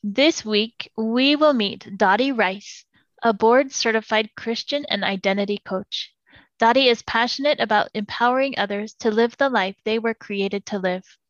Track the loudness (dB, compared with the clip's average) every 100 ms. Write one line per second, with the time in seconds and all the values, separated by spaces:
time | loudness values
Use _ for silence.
0 | -6 2 2 2 -2 -2 -2 _ -14 -6
1 | -2 2 2 4 4 2 -2 -6 -14 0
2 | 2 2 0 0 -2 -2 -12 -20 _ _
3 | _ _ -2 2 4 4 2 -2 -2 -2
4 | 0 -2 -2 -8 -8 -6 -4 -6 -4 -4
5 | -2 -2 -2 0 -2 -4 -4 -8 -6 -10
6 | -12 _ _ -20 _ _ 4 6 4 2
7 | 0 -2 -2 0 0 0 2 2 0 -4
8 | -8 0 2 2 0 -2 -4 -4 -8 -4
9 | -2 2 0 2 0 2 -2 -4 -4 -2
10 | -2 -6 -6 -4 -2 -4 -6 -4 -2 -4
11 | -8 _